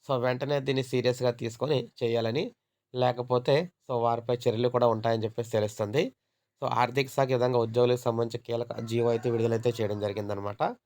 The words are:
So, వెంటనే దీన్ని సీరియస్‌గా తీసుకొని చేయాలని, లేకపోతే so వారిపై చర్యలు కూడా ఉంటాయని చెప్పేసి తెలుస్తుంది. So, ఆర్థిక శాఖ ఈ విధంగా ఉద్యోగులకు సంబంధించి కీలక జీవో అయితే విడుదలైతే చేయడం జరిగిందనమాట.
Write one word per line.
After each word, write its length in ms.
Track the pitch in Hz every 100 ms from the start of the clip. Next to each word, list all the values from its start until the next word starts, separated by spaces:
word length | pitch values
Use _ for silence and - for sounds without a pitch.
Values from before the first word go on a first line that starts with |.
| -
So, 60 | 135
వెంటనే 380 | 123 127 135 143
దీన్ని 240 | 135 131
సీరియస్‌గా 480 | 127 127 123 123 123 120
తీసుకొని 420 | 113 113 135 139 120 -
చేయాలని, 480 | 117 117 113 123 226 - _ _ _
లేకపోతే 640 | 127 123 120 123 123 123 143 175 _
so 120 | _ 123
వారిపై 360 | 117 117 117 120
చర్యలు 320 | - 110 123
కూడా 180 | 123 120
ఉంటాయని 340 | 113 113 113
చెప్పేసి 280 | 107 107 117
తెలుస్తుంది. 520 | 113 107 - 107 120 247 - _ _ _ _
So, 60 | 131 117
ఆర్థిక 340 | 120 123 131
శాఖ 200 | - 135
ఈ 60 | 127
విధంగా 240 | 123 123
ఉద్యోగులకు 420 | 113 117 123 123
సంబంధించి 380 | 123 113 117 117
కీలక 380 | - 117 117 113 117
జీవో 240 | 117 117
అయితే 180 | 117 120
విడుదలైతే 420 | 117 113 113 120
చేయడం 280 | 113 107 104
జరిగిందనమాట. 600 | 104 101 101 101 101 101 165 240